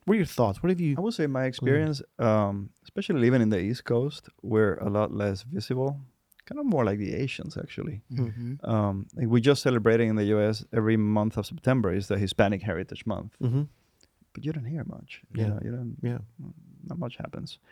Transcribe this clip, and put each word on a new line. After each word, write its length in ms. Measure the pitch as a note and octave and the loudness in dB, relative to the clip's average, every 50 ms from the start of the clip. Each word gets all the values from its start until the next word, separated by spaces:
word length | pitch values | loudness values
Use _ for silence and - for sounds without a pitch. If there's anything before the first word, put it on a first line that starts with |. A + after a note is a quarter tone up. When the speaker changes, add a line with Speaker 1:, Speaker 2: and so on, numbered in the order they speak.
| _ | _
Speaker 1:
what 80 | - G#3+ | 2 2
are 40 | A3 | 2
your 80 | F3 | 2
thoughts? 360 | - - - A#2+ G#2 F#2+ - | 0 2 2 2 2 2 0
What 80 | - F3 | 0 0
have 100 | F#3 E3+ | 0 2
you 160 | F3 D#3 C#3+ C3+ | 0 0 0 0
Speaker 2:
I 40 | |
would 120 | F#3 A3+ A3+ | -2 -2 -2
say 120 | - D#3+ C#3+ | -2 -2 -2
my 140 | C3+ C3 | 0 -2
Speaker 1:
learned? 80 | C3 C3 | -2 -2
Speaker 2:
experience, 520 | B2 - C3 B2 C#3 D3+ D#3 D#3 D3 C3+ - - _ - | -4 -2 0 2 2 4 2 0 -2 -4 -8 -12 _ 0
um, 500 | A#2+ A2+ G#2+ G#2+ G#2 G2+ G2+ G2+ G2+ - - _ _ | 2 4 4 4 4 2 0 -4 -6 -10 -12 _ _
especially 360 | - - - G3+ - F#3+ C#3+ | -10 -8 -6 -2 0 2 4
living 200 | A#2 A#2+ B2+ B2+ | 4 6 6 6
in 80 | A2+ G#2+ | 4 4
the 100 | G#2+ F#2 | 2 2
East 260 | F2+ G2+ A#2+ - - | 0 -2 -4 -4 -4
Coast, 420 | - B2 A#2 B2+ D3 D3 - - - - _ | -2 0 0 0 -2 -6 -10 -16 -20 -20 _
we're 340 | - G#2+ A2 G#2+ G#2+ G2+ F2 | -6 0 4 4 4 4 2
a 140 | - - G2+ | 0 -2 0
lot 240 | G2+ G#2 G#2+ - - | 2 2 0 0 0
less 300 | G#2 G#2 G2+ F#2+ F#2+ G#2 | -2 -2 -2 -2 -4 -6
visible, 560 | A#2+ D#3+ F#3+ A2 - B2+ B2+ C3 C#3 C#3+ C#3 C3+ B2+ _ _ _ _ _ - _ | -8 -8 -8 -6 -4 -2 -2 -2 -2 -4 -6 -10 -16 _ _ _ _ _ -20 _
kind 140 | - A#3+ D4 | -12 -10 -4
of 60 | D4 | -2
more 180 | C4+ G3 C#3+ A#2+ | 0 2 2 2
like 160 | G2+ G2+ G#2 | 2 0 -2
the 140 | G2+ - - | -4 -4 -4
Asians, 440 | - C3+ C3 - - - - - - | -4 -4 -4 -6 -8 -10 -10 -10 -10
actually. 440 | - - - - - - B2 G#2 - - B2+ | -10 -10 -8 -8 -8 -8 -8 -10 -12 -8 -6
Speaker 1:
Hmm. 120 | A#2+ A#2+ | -4 -4
Speaker 3:
Mm-hmm. 440 | A2+ G#2+ A#2+ A#2+ A#2+ C3+ C#3+ - - | -4 -4 -6 -8 -8 -8 -8 -4 0
Speaker 2:
Um, 380 | A2+ A2 G#2 G2+ G2 G2 G2+ - - | 0 2 2 0 -2 -4 -6 -8 -6
like, 120 | - B2 A2+ | -4 0 2
we 100 | A#2 B2 | 4 6
just 200 | A2+ C#3+ C#3+ C3 | 6 6 4 4
celebrated 420 | - C3+ B2+ A#2 G#2 A#2 A2+ A2+ A#2 A2 | 4 2 2 4 4 6 6 6 4 2
in 80 | A2 G#2+ | 2 2
the 80 | G#2 | 2
U 160 | G2+ G#2+ G#2+ | 2 4 4
S 240 | G#2 G#2+ G#2+ G#2+ - - - | 4 2 0 -2 -6 -4 -2
every 240 | A#2+ G#2+ A2 A2+ A2 | 0 2 4 4 4
month 400 | G#2+ G#2 G#2+ G#2+ G#2+ A2 - A2 | 4 2 2 2 2 0 -2 -4
of 80 | G2 | -6
September 480 | - - E3+ - C3+ C3 C3 G#2+ F#2 F2 | -6 -10 -2 0 2 2 4 2 2 0
is 140 | G2+ G2 - | 0 0 -2
the 100 | G2+ G2+ | 0 0
Hispanic 440 | G2+ F#2 - - G#2+ G2 G#2 F#2+ F#2+ | 0 0 2 4 4 4 2 0 -2
Heritage 420 | G#2+ E2+ E2+ F#2 - - - - | -4 -4 -4 -4 -8 -10 -8 -6
Month. 260 | A2 G2+ F#2 F#2+ G#2+ - _ | -6 -6 -6 -8 -10 -8 _
Speaker 1:
Mm-hmm. 220 | - B2 A#2 C#3 D3 D3 - _ _ _ _ _ _ _ _ _ _ _ - | -2 0 0 0 -2 -4 -8 _ _ _ _ _ _ _ _ _ _ _ -16
Speaker 2:
But 100 | A2+ - | -10 -8
you 80 | D3 | -6
don't 140 | D#3 D#3 A#2+ | -6 -6 -6
hear 180 | A#2 D#3+ D#3+ - | -6 -6 -6 -8
much. 380 | - - - - - - - - _ - | -8 -10 -12 -16 -18 -20 -20 -18 _ -4
You 100 | - A2 | -2 0
Speaker 1:
Yeah. 60 | G#2 | 0
Speaker 2:
know, 100 | G#2 G#2 - | 0 -2 -4
you 80 | A2 | -6
don't, 240 | A#2+ B2 B2 A#2 A2+ - | -6 -6 -8 -8 -8 -6
Speaker 1:
Yeah. 160 | - A#2+ A#2+ A#2+ G#2 - _ - - - - - - - - - - | -6 -4 -4 -6 -8 -12 _ -18 -16 -16 -18 -18 -20 -20 -20 -20 -14
Speaker 2:
not 140 | - - E3+ | -12 -8 -8
much 160 | E3+ A#2+ - - | -8 -8 -8 -10
happens. 420 | - - - - - - - - _ _ | -12 -10 -10 -10 -12 -12 -14 -18 _ _